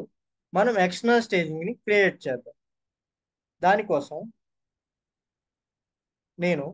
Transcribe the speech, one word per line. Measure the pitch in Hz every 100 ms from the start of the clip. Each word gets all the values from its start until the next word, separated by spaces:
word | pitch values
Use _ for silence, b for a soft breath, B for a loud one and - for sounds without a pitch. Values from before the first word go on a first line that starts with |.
| - _ _ _ _
మనం | 180 233 214
external | 180 180 233 240
స్టేజింగ్‌ని | 226 190 160 156 175 247 -
create | 208 190 185 147
చేద్దాం. | 123 - - _ _ _ _ _ _ _ _ _ _
దానికోసం | 175 208 208 151 - 151 220 - _ _ _ _ _ _ _ _ _ _ _ _ _ _ _ _ _ _ _ -
నేను | 175 160 139